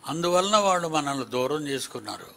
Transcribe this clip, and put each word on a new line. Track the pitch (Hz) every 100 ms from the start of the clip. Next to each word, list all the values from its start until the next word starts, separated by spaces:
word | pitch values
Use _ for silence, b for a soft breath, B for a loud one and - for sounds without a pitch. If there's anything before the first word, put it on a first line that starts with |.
| -
అందువలన | 151 175 175 190 214
వాళ్ళు | 202 180 170
మనల్ని | 156 143 139 117
దూరం | 123 127 151 147
చేసుకున్నారు. | 135 - 127 104 98 -